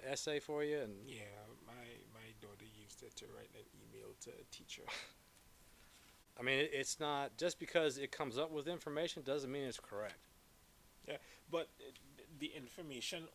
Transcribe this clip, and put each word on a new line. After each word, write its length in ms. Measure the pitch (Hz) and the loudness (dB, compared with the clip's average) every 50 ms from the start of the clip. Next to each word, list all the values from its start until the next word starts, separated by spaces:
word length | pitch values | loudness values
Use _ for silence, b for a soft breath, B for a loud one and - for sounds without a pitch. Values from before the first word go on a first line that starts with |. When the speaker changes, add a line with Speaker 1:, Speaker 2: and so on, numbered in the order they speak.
| 120 | 0
Speaker 1:
essay 320 | 131 139 - - 156 147 143 | 0 0 2 2 2 2 2
for 240 | - - 151 147 151 | 2 2 2 4 4
you. 160 | 147 151 147 | 4 4 4
And 140 | 127 107 101 98 107 | 2 0 -4 -6 -8
Speaker 2:
Yeah, 180 | 135 - 107 104 101 101 104 104 110 120 - - | -8 -8 -8 -8 -8 -8 -10 -10 -12 -12 -14 -12
my, 60 | 117 120 123 117 117 117 110 107 110 110 | -12 -10 -10 -10 -10 -12 -12 -14 -14 -14
my 120 | 110 110 110 110 107 | -12 -12 -12 -12 -12
daughter 240 | 110 101 101 101 107 110 110 107 | -12 -12 -12 -12 -14 -14 -14 -14
used 220 | 107 104 - - 127 | -14 -14 -14 -12 -12
it 140 | 113 - | -12 -10
to 80 | - - 123 113 | -10 -10 -8 -8
write 140 | - - - - | -10 -10 -12 -12
an 100 | - - - - | -14 -14 -14 -16
email 360 | 104 107 - 110 107 110 - - - | -16 -16 -14 -12 -10 -10 -10 -10 -10
to 100 | - - | -8 -8
a 140 | 127 - - - - | -8 -8 -10 -10 -12
teacher. 280 | - - - - - - | -12 -10 -8 -8 -6 -4
<laughs> 1500 | - - - - - - - - - - - - - - - - - - - - - - - - - - - - - - - | -4 -4 -4 -4 -8 -12 -16 -20 -20 -20 -20 -20 -20 -20 -20 -20 -20 -20 -20 -20 -20 -20 -18 -18 -20 -20 -20 -20 -14 -8 0
Speaker 1:
I 40 | 120 | 4
mean, 180 | 131 135 135 | 6 8 8
it, 100 | 151 156 143 | 8 6 6
it's 280 | 135 135 - - - | 2 2 2 2 2
not, 360 | 156 147 147 139 139 131 - | 4 4 4 4 2 2 2
just 220 | - 165 175 - - | 4 4 4 4 2
because 400 | 165 - - 170 160 147 127 139 | 2 6 8 8 8 8 6 4
it 140 | 135 127 - | 0 0 0
comes 260 | - 151 131 110 135 | 2 0 2 4 2
up 140 | 156 160 156 | 2 2 2
with 160 | 151 139 165 | 0 0 0
information 540 | 175 156 - 156 143 151 170 160 - 165 131 | 0 0 0 0 2 2 2 2 2 0 0
doesn't 260 | 135 139 147 139 127 | 2 2 2 2 2
mean 140 | 135 143 139 | 0 0 0
it's 160 | 127 113 - | 0 -2 -4
correct. 380 | - - 104 101 107 98 - - - - - - - - - - - - - - - - - - - - | -6 -4 -2 -2 -2 -2 -4 -8 -14 -20 -20 -20 -20 -20 -20 -20 -20 -20 -20 -20 -20 -20 -20 -10 -4 -4
Speaker 2:
Yeah, 80 | 147 131 B B B B B B | -4 -4 B B B B B B
but 180 | 165 165 156 - - - | 4 4 4 2 -4 -12
it, 180 | 117 127 131 - - - - - 139 - 160 135 | -12 -12 -12 -14 -16 -16 -16 -16 -16 -12 -4 -2
the 140 | 151 156 - | -2 -2 0
information 720 | 156 127 117 - 185 170 147 135 120 - - 185 170 165 160 - | -2 -6 -6 -6 -6 -4 -4 -2 -2 0 0 0 0 -2 -4 -6